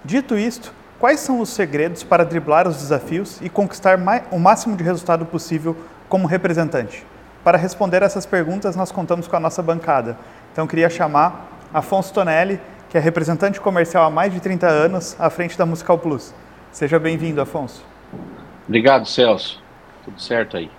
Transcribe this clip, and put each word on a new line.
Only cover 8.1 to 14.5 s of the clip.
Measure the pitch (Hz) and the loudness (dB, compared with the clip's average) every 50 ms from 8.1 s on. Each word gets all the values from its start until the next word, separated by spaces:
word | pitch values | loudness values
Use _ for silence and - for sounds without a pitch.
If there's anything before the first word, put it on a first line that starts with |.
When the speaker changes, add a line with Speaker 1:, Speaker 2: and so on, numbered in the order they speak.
| 196 202 180 | 0 -2 -6
Speaker 1:
perguntas, | - - 185 165 156 180 196 202 202 170 | -2 -2 -2 0 0 -4 -4 -4 -4 -2
nós | 180 190 180 | -2 -6 -4
contamos | - - 170 - 175 175 165 - | -4 -6 -2 -2 -2 -4 -2 -4
com | - 170 | -4 -2
a | |
nossa | 160 160 - - 175 | -2 -2 -4 -2 -2
bancada. | 160 165 170 165 170 147 135 117 117 117 - - - - - - - | -2 -2 -2 0 0 0 0 0 -2 -8 -10 -12 -20 -20 -20 -20 -12
Então, | - - 160 156 | -6 -6 -4 -2
queria | - 160 165 165 | 0 2 2 2
chamar | 165 - 180 151 147 143 156 175 - - - - - - - - - | 2 0 -2 2 4 4 4 4 2 -4 -16 -18 -20 -20 -20 -4 -4
Afonso | 156 147 - 196 190 185 190 - | -4 -2 0 0 -2 -2 0 0
Tonelli, | 214 190 170 156 160 175 196 196 185 - - - - - - | 0 0 2 4 2 2 2 0 -6 -8 -16 -20 -20 -20 -2
que | - 170 | 0 2
é | |
representante | 147 165 165 170 160 151 170 151 196 196 202 - | 2 2 0 0 0 0 0 0 0 0 -2 0
comercial | - 202 190 175 170 165 - 185 165 | -2 0 2 2 0 2 4 4 4
há | 156 | 4
mais | 156 160 180 202 185 | 4 2 0 0 -2
de | 180 | -4
trinta | 165 196 | -4 -4